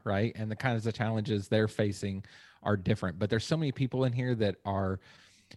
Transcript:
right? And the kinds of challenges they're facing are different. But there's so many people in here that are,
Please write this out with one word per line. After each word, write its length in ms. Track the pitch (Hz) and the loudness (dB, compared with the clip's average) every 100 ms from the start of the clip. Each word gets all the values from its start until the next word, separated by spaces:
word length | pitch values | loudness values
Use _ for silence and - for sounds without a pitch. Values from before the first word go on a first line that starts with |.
right? 280 | 110 98 113 - | -2 2 0 -2
And 140 | 110 | -6
the 60 | 107 | -2
kinds 300 | 131 113 113 | -2 0 -2
of 60 | |
challenges 560 | - 110 110 107 104 98 | -2 0 0 0 -2 2
they're 200 | 110 107 | 2 2
facing 560 | - 104 98 101 95 - - - - | 2 -2 0 -4 -6 -10 -20 -20 -6
are 140 | - 104 | 0 2
different. 420 | 87 107 92 85 | 2 0 0 -2
But 120 | 101 | 0
there's 140 | 113 | 0
so 120 | - 160 | 0 0
many 160 | 151 | 0
people 320 | - 131 131 | 0 -2 0
in 80 | 131 | 0
here 220 | 123 127 | 0 0
that 220 | 117 104 90 101 | 2 0 0 -2
are, 340 | 98 95 95 - - - - _ | 0 0 -2 -6 -20 -20 -20 _